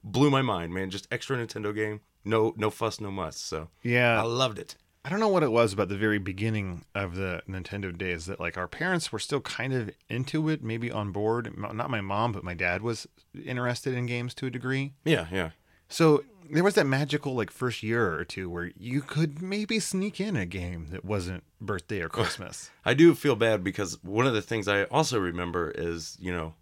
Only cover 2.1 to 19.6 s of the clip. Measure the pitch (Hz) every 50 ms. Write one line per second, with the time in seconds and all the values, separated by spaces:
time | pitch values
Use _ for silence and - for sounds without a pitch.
2.1 | _ _ _ 101 110 110 107 113 - 107 104 107 - - 113 110 104 - 107 101
3.1 | 98 98 85 78 71 - - - 80 78 80 82 _ _ _ 120 120 123 123 120
4.1 | 117 110 110 117 117 123 131 127 107 95 - - - _ _ _ _ _ _ 135
5.1 | 170 208 226 214 190 180 156 127 110 117 117 107 98 101 101 90 101 95 110 107
6.1 | 104 104 95 95 92 92 104 113 110 107 101 95 87 85 - _ _ 101 98 90
7.1 | 85 92 98 92 90 82 - - 95 95 90 - - 101 98 95 87 85 95 92
8.1 | 90 82 80 90 98 - 82 85 - 92 90 87 - - 156 180 185 170 165 -
9.1 | - 107 - - 147 139 - - - - 120 131 135 127 113 101 - _ _ _
10.1 | 113 120 131 - - 156 156 156 156 147 - 110 113 117 120 117 110 107 104 101
11.1 | 92 101 104 110 113 120 113 107 - 92 101 104 - 107 120 - 131 107 98 95
12.1 | 98 104 113 120 107 92 80 90 90 85 92 87 87 95 107 120 117 - - -
13.1 | _ _ _ _ _ - - - 127 123 123 123 123 - - 139 127 123 123 120
14.1 | 120 120 120 127 - - - 131 123 127 123 127 131 135 139 139 135 _ _ 156
15.1 | 165 110 82 82 90 95 87 80 - _ _ _ _ _ _ _ - - 170 160
16.1 | 147 143 - - - - - - - 151 175 202 - 214 160 139 135 135 151 139
17.1 | 147 147 - 143 131 123 107 98 - - 127 123 110 - - 107 113 120 117 92
18.1 | 80 76 85 - - - 95 87 85 87 87 87 - - 95 120 127 143 139 -
19.1 | - 151 160 156 143 151 180 185 196 208